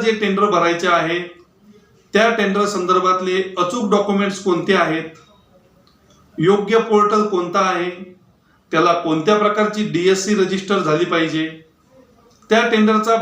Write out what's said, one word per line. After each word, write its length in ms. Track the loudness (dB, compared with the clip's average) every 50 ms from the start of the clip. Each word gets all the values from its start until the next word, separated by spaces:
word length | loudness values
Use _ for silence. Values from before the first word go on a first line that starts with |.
जे 100 | 0 0
टेंडर 380 | 0 0 0 -2 0 2 2 2
भरायचे 380 | 2 2 2 2 0 0 0 0
आहे 320 | 0 0 0 0 -4 -4 -6 -10 -14 -20 -20 _ _ _ _ -20 -20 -20 _ _ _ _ _ _ 0
त्या 160 | 2 2 2 2
टेंडर 300 | 0 -2 -2 0 0 -2
संदर्भातले 760 | -2 -2 -4 -2 0 0 2 2 2 0 0 -2 -2 -2 -2 -4 -4 -4 -4
अचूक 320 | -4 -4 -2 -4 -2 0
डॉक्युमेंट्स 520 | 0 0 2 0 0 0 0 -2 -4 -4 -2
कोणते 300 | -2 -2 0 0 0 0
आहेत, 360 | 2 2 0 -2 -4 -6 -8 -14 -18 -20 _ _ _ _ _ _ _ _ _ _ _ _ _ _ _ _ _ _ _ _ _ -6 -2
योग्य 420 | 2 2 2 2 2 2 2 2
पोर्टल 460 | 2 4 2 2 4 4 2 0 0 0
कोणता 320 | 0 -2 -2 -2 0 0
आहे, 300 | 0 0 0 -2 -4 -6 -8 -10 -14 -20 -20 _ _ _ _ _ _ _ _ _ _ -6
त्याला 220 | -2 0 2 2 2 0
कोणत्या 360 | 0 -2 -2 0 2 2 2 2
प्रकारची 500 | 2 0 0 0 -2 -2 0 -4 -4 -2
डीएससी 460 | -2 0 2 2 0 0 0 -2 0
रजिस्टर 440 | 0 0 0 -2 -4 -4 -2 -2 -2
झाली 260 | 0 0 0 0 0
पाहिजे, 420 | 0 0 -2 -2 -2 -2 -4 -6 -6 -8 -14 -20 _ _ _ _ _ _ -20 -20 _ _ _ _ _ _ _ _ 0
त्या 120 | 2 2 2 2
टेंडरचा 460 | 2 2 2 2 2 2 2 2 0 0